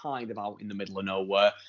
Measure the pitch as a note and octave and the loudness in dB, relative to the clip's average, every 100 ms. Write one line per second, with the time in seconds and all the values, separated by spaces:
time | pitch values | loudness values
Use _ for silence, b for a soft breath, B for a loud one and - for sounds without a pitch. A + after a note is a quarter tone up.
0 | D3+ C3 A2+ G#2+ G#2 - G#2 G2+ G2 F#2+ | -8 -6 -6 -6 -8 -8 -10 -8 -8 -6
1 | G2 F#2+ F#2+ G2 G#2 B | -2 -2 2 6 6 B